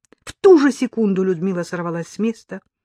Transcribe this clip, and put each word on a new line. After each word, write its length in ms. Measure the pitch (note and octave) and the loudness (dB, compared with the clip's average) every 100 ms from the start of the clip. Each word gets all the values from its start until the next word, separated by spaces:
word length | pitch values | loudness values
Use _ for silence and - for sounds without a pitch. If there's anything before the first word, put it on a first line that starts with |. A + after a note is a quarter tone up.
| _ _ - | _ _ -20
В 80 | |
ту 260 | - G4+ E4 | 2 6 6
же 120 | C#4 | 4
секунду 520 | - B3 - G#3+ F#3 | 0 -4 -2 -2 0
Людмила 400 | F#3 E3 F#3+ F3+ | -2 -2 -4 -6
сорвалась 460 | E3+ F3+ E3+ E3+ E3 | -6 -8 -8 -8 -10
с 100 | - | -6
места, 420 | A3+ A3 _ F#3+ - _ | -6 -6 _ -18 -18 _